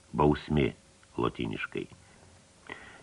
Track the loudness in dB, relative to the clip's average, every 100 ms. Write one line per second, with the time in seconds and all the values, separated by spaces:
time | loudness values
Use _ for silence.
0 | -4 4 4 4 2 2 2 -2 -18 -20
1 | -12 -4 -2 -2 -6 -6 -8 -8 -8 -14
2 | -20 -20 -20 -20 -20 -20 -18 -18 -18 -10